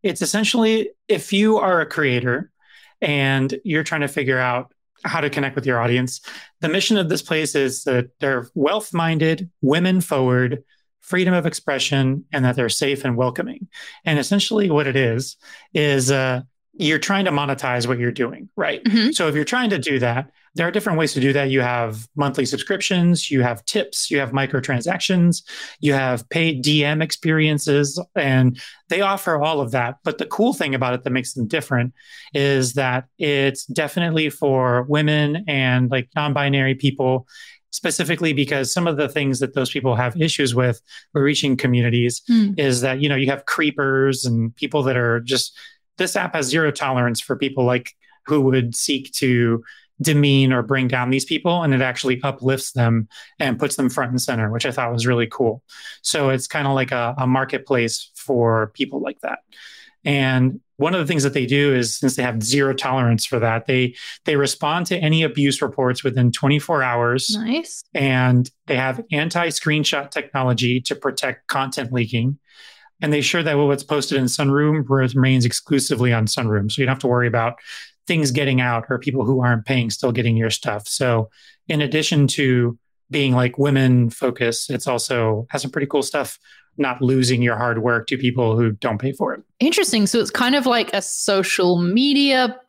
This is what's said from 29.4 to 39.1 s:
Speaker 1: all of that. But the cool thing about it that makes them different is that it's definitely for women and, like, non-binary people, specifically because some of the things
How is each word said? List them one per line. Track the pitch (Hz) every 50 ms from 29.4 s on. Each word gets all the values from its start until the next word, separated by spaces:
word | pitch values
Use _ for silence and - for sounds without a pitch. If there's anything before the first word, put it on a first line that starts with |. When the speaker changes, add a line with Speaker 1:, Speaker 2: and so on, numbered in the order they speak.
Speaker 1:
all | 147 156 165 143
of | 135 117
that. | 113 131 120 120 131 _ _
But | 165 151
the | - -
cool | - - - 214 240 -
thing | - 175 143 135
about | 127 131 123 123
it | 127 127
that | 131
makes | 123 127 123 - -
them | 135 117
different | 107 - 156 - - 139 120 120 127 - _ - - - - - - -
is | 143 139 139 139 135 131 120 123
that | 143 135 127 123 127 131 _ _
it's | _ 175 147 143 139 139 139 135 - -
definitely | - 120 - 156 143 - 185 170 170 160 160 156 147
for | 139 - - 143 135 131 127 127 120 123 127
women | 139 147 151 156 151 151 151 151 147 147 170 208
and, | 156 147 135 131 127 127 127 127 123
like, | 135 131 123 _ _
non-binary | 151 147 147 139 143 143 139 139 139 135 131 131
people, | 131 - 139 131 - 135 127 127 127 120 _ - - - - - _ _ _
specifically | - - - 175 151 - 175 143 170 - 175 160 147
because | 135 139 131 147 135 131 120 -
some | 180 170
of | 170 151
the | 139 151
things | 151